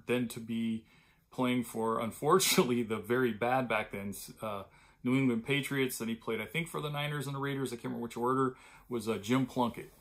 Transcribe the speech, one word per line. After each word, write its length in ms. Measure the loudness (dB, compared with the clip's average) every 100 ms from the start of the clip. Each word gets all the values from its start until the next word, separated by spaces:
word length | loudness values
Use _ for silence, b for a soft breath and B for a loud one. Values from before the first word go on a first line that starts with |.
| 0
then 200 | 0 0
to 100 | -6
be 460 | -4 -2 -2 -4 b b b b _
playing 360 | -2 0 0 -2
for, 340 | -2 0 0
unfortunately, 800 | -2 -2 4 6 6 4 4 2
the 160 | 0 -2
very 360 | 2 2 2
bad 360 | 2 2 2 2
back 220 | 0 -2
then, 240 | -6 -8 -8 -12 -8
uh, 220 | -6 -6 -10 B B B
New 120 | 0 2
England 300 | 4 0 0
Patriots. 540 | 0 0 0 0 -2
Then 80 | -4
he 80 | -4
played, 260 | -4 -4
I 40 | -4
think, 240 | -4 -4
for 120 | -4
the 80 | -4
Niners 380 | -4 -4 -4 -4
and 80 | -4
the 40 |
Raiders. 320 | -4 -2 -4
I 40 | -4
can't 80 |
remember 180 | -6 -6
which 160 | -6 -2
order. 380 | 2 4 2 B B B -8
Was, 180 | -4 -2
uh, 120 | -2
Jim 260 | 2 2 2
Plunkett, 480 | 0 0 -2 -12 -18